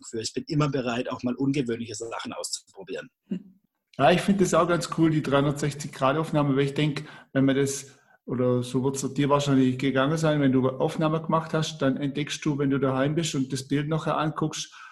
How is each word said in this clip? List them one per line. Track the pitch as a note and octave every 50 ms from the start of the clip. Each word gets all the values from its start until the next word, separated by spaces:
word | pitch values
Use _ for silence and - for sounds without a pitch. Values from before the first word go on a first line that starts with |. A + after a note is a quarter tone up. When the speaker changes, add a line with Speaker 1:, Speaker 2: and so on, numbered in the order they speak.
| - -
Speaker 1:
für. | - A2+
Ich | G#2+ - -
bin | B2+ A#2+
immer | - E3 D3 D3+ C#3+
bereit, | C#3 C3+ A#2+ B2 A#2 B2 B2+ -
auch | A#2 -
mal | - B2 A#2+
ungewöhnliche | - C#3 C#3 C#3 D3+ B2 A#2 A2+ A2+ A#2 A2 G#2
Sachen | G#2+ A2+ A#2 A2 F#2+ - B2 -
auszuprobieren. | E2+ - - - - - _ _ - F#3 - F2 - - - _ _ _
Speaker 2:
Hm. | - F#3 F#3 - - - _ _ _ _ _ _ _ _
Speaker 3:
Ja, | - C#3 D#3+
ich | F3 F3
find | - G#3 G3 G3
das | F3+ - F3
auch | D#3+ F3
ganz | E3+ F3 D#3+ - - -
cool, | D#3+ D#3+ D#3+
die | D3+ D#3
dreihundertsechzig | - - C#3 C#3 C#3+ D3 C#3+ C#3+ D3+ C#3+ C#3 - - -
Grad | - - C3+ C3 C#3+
Aufnahme, | D#3+ D#3 - D#3 D3 C#3+ C#3 C3
weil | C#3 C#3+
ich | C#3 C#3
denk, | D3+ D3+ D3+ D3+ - - - - - - _ -
wenn | C3+ C3+
man | C3+ C3
das, | C#3 C#3 C3+ C3+ - - - - _ _ _ _ _ -
oder | - B2+ A#2+ B2+ B2 B2 B2 A#2+
so | - - C3 B2+
wird's | C#3 C#3 C#3 C#3 C3 -
dir | D3 C#3+ C#3
wahrscheinlich | C#3+ C#3+ C#3+ C#3+ C3+ C3 C3 B2+ B2+
gegangen | C3 C#3 C#3 B2+ C3 C3 C#3+ E3
sein, | D#3+ D#3+ D#3 D3+ D3
wenn | C#3 C3
du | B2+ C3 B2
Aufnahme | C3 - - D3+ D#3 - - D#3+ D#3 D#3 D#3+
gemacht | D#3+ - D#3+ D#3+ D#3+ - -
hast, | D#3 D#3 - - -
dann | C#3 C3+ C3
entdeckst | C#3+ D3 C#3 C3 C#3+ D3 C#3+ - - -
du, | D#3 C#3+
wenn | C#3 C#3+ C3+
du | C#3 C3+
daheim | C#3 C3 C3 C3 C3+ D3 D#3
bist | E3+ E3 D#3+ -
und | C#3 C3+ C3 C#3
das | B2+ -
Bild | - C#3 D3 D3
nachher | D3+ D#3+ D#3 D#3 D#3 D3
anguckst, | C#3+ D3+ D#3 - - D#3+ D#3 - - - - - - - -